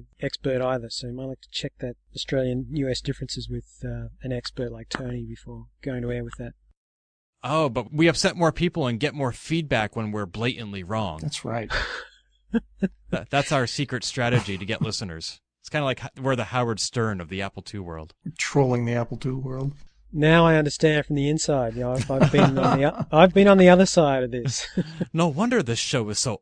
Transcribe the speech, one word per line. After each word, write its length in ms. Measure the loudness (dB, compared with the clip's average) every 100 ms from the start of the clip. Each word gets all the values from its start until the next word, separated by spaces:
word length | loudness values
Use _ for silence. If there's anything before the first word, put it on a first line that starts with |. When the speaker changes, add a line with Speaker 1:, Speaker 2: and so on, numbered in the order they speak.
| -8 _
Speaker 1:
expert 440 | -8 -6 -4 -2
either, 260 | 0 -2 -4
so 200 | -10 -10
you 40 |
might 120 | -10
like 180 | -10 -12
to 80 | -12
check 220 | -10 -10 -8
that 160 | -10 -10 _
Australian 540 | -14 -4 -2 0 -2 -4
U 180 | -4 -2
S 140 | -4
differences 480 | -4 -6 -8 -10 -8
with, 160 | -10 -10 -12
uh, 240 | -10 -10 -10 -12
an 100 | -8
expert 400 | -8 -8 -8 -8
like 160 | -10 -10
Tony 380 | -8 -8 -8 -10
before 400 | -14 -16 -18 -18 _
going 180 | -10 -6
to 100 | -6
air 140 | -6
with 120 | -8 -10
that. 140 | -14 -16 _ _ _ _ _ _ _ _
Speaker 2:
Oh, 240 | -4 0 0
but 240 | -2 -4
we 160 | 2 2
upset 260 | 4 0
more 160 | 2 0
people 360 | 2 -2 0 -2
and 120 | -2
get 140 | -2
more 200 | -2 -4
feedback 640 | -6 -4 -4 0 0 0
when 160 | -4 -4
we're 140 | -4
blatantly 580 | -6 -4 -4 -4 -8 -10
wrong. 340 | -6 -4 -4 -4
Speaker 3:
That's 240 | -8 -8
right. 260 | -6 -6 -4 -4
<laughs> 60 | -4 -8 -14 _ _ _ _ -4 -4 _ -6 -6 -8
Speaker 2:
That, 180 | -8 -2
that's 240 | -2 0
our 140 | 0 0
secret 380 | -2 -4 -4
strategy 520 | -6 -2 0 2 0 -6
to 80 |
get 160 | -6 -4
listeners. 580 | -4 -4 -8 -10 -12 -14 _ _
It's 80 | -8
kinda 160 | -4
like 160 | -2 -4
ho-, 80 | -8 -6
we're 160 | -2
the 100 | 0
Howard 360 | 0 -2 0 -2
Stern 400 | -2 0 0 -2
of 80 | -6
the 140 | -6
Apple 180 | -6 -8
two 220 | -12 -10
world. 320 | -10 -10 -12 _
Speaker 3:
We're 80 | -14 -8
trolling 480 | -2 2 4 2 0
the 80 |
Apple 240 | -2 -2 -4
two 180 | -6 -6
world. 380 | -6 -6 -6 -8 -14 -20 _
Speaker 1:
Now 360 | 0 4 6 6
I 100 | 6
understand 480 | 2 2 2 2
from 120 | 0 0
the 120 | 0
inside. 460 | 0 0 0 0
You 60 | -2
know, 120 | -2
I've, 180 | -2 -2
I've 220 | 4 4
been 260 | 6 4 4
on 200 | 2 4
the 100 | 2
o-, 160 | 0 2
<laughs> 0 |
I've 220 | 8 8
been 140 | 8 8
on 100 | 10
the 100 | 10
other 160 | 10
side 380 | 8 6 4 4
of 80 | 0
this. 360 | -2 -4 -4 -4 -6 -6
<laughs> 200 | -6 -4
Speaker 2:
No 160 | 0 0
wonder 340 | 0 0 0
this 160 | 0 -2
show 300 | -2 -2 -2
is 100 | -2
so 220 | -4 -4